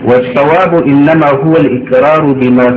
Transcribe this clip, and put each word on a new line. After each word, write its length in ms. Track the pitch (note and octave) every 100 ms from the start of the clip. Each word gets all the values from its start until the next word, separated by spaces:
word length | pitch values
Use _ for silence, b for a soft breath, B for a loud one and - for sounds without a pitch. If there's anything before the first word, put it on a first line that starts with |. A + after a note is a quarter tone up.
| A2
والصواب 800 | B2 B2 C#3+ D3 E3+ F3+ E3+ C#3+
إنما 400 | C#3 D3 D#3+ D3 C3+
هو 100 | D#3
الإقرار 800 | D#3+ C#3+ B2 B2 B2+ C#3+ D#3 D3
بما 340 | C3 B2+ B2 B2